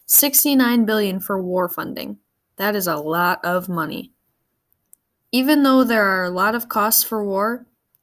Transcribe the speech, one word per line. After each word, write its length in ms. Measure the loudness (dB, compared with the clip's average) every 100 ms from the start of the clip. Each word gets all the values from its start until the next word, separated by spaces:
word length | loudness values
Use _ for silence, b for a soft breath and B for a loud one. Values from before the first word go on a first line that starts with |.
| 0
sixty-nine 800 | 2 4 2 2 4 4 2
billion 380 | 2 2 0 -4
for 200 | -4 -6
war 280 | -2 -2 -2
funding. 480 | -6 -8 -10 -10 -14 _ _ _ -6
That 180 | -4 -2
is 120 | -2
a 100 | -4
lot 420 | -2 0 0 0 -2
of 240 | -4 -2
money. 420 | -4 -6 -8 -14 _ _ _ _ _ _ _ _ _ _ _ _
Even 320 | 0 2 4
though 220 | 6 4 4
there 180 | 2 2
are 200 | 0 -2
a 40 |
lot 260 | 0 0 -2
of 120 | -4
costs 360 | -2 0 0
for 220 | -2 -4 -4
war, 400 | -2 -2 -4 -10 _ _ _